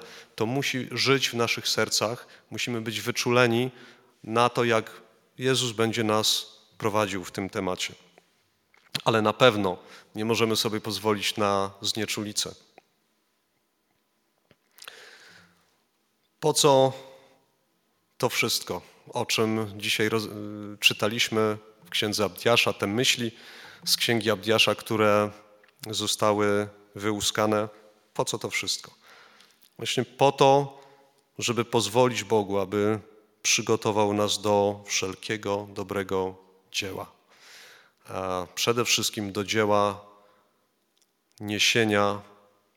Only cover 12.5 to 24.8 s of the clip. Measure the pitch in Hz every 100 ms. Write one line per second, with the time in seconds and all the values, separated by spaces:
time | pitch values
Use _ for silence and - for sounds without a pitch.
12.5 | - _ - _ _ _ _ _ _ _
13.5 | _ _ _ _ _ _ _ _ _ _
14.5 | _ _ - - - - - - - -
15.5 | _ _ _ _ _ _ _ _ - 156
16.5 | 151 151 135 131 - - - _ _ _
17.5 | _ _ _ _ _ _ - 123 - 117
18.5 | - - 90 - - - 123 113 - 110
19.5 | 110 107 101 107 - 107 113 107 104 104
20.5 | 104 104 104 - 113 107 117 - 110 107
21.5 | 107 - _ - - 107 101 98 90 117
22.5 | 117 117 - 101 107 131 - 117 - -
23.5 | - - - - - - 117 107 98 101
24.5 | 110 - 104